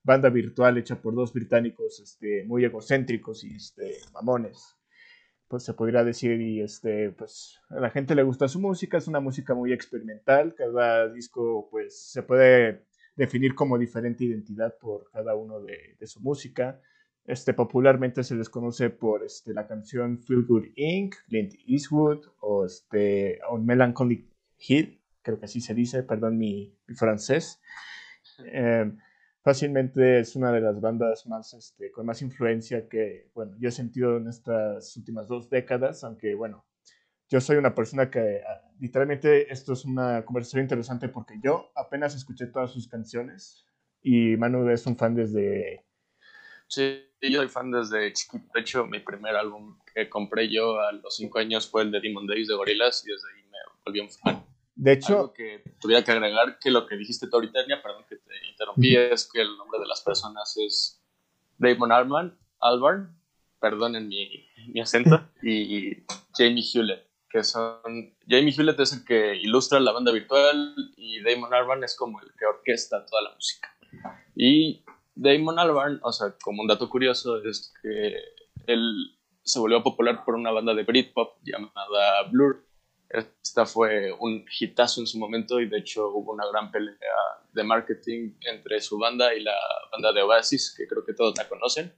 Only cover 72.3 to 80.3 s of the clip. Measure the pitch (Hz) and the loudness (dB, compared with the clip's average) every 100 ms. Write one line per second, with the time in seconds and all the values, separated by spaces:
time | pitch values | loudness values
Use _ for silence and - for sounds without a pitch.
72.3 | - 107 107 - 113 - 104 - 110 104 | -2 -2 -2 -2 -2 -2 -8 -2 -4 -4
73.3 | - - - - _ _ - - - _ | -8 -10 -8 -16 _ _ -18 -16 -18 _
74.3 | - 123 151 160 - - - _ - 135 | 2 6 6 4 -2 -16 -20 _ 0 4
75.3 | 143 156 165 170 143 143 139 120 110 104 | 4 2 2 2 2 0 -4 -6 -4 -6
76.3 | - - 104 110 104 120 127 127 123 123 | -6 -8 -4 2 2 2 0 0 0 -4
77.3 | 113 107 101 - _ 110 107 104 - - | -4 -6 -10 -14 _ -8 -4 -4 -6 -14
78.3 | _ _ - - 117 117 104 90 _ _ | _ _ -12 -2 0 0 -4 -8 _ _
79.3 | _ - 127 110 117 120 - 117 117 - | _ -4 0 4 4 2 2 0 2 -2